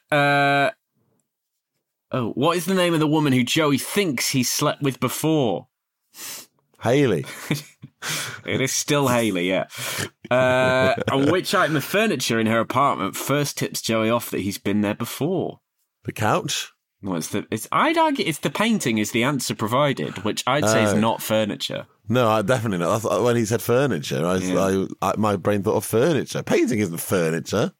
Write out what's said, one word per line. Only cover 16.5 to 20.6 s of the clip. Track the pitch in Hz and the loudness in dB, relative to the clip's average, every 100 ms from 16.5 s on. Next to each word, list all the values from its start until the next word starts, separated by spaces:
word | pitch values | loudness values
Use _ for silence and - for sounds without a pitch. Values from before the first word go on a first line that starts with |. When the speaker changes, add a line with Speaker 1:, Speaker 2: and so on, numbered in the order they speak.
| - - _ _ _ | -6 -6 _ _ _
Speaker 1:
Well, | 101 87 | -6 -6
it's | 78 | -4
the, | 107 - | -6 -4
it's, | 110 - | -6 -2
I'd | 156 262 330 | 0 2 2
argue | 320 277 165 | 2 2 -2
it's | 156 | -2
the | 170 | -4
painting | - 214 214 131 110 | -2 0 2 0 0
is | 104 | 0
the | 117 | 0
answer | 123 143 - | 0 0 -4
provided, | 110 110 123 147 123 67 - | -4 -2 2 2 0 -4 -4
which | 101 - - | -6 -4 0
I'd | 139 | 2